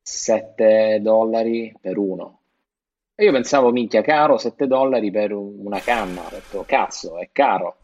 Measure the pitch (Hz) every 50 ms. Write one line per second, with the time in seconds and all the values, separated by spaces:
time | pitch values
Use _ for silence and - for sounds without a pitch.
0 | _ - - - - - 113 110 - - - - 113 110 110 110 110 110 107 107
1 | 104 110 110 110 113 113 113 113 113 113 117 117 113 110 110 - _ 92 92 101
2 | 101 95 92 90 82 - _ _ _ _ _ _ _ _ _ _ _ _ _ _
3 | _ _ _ - 208 208 151 127 120 - 147 139 127 120 120 123 120 110 - 110
4 | 104 - 151 151 151 151 139 - - 120 - _ 143 131 131 131 135 135 131 117
5 | 107 104 92 107 104 104 104 101 101 101 104 98 98 101 101 95 - - 120 117
6 | 104 92 90 90 85 85 98 95 - - - 98 87 - 135 127 101 - - -
7 | - - 85 85 92 - _ - 139 127 101 92 92 87 - _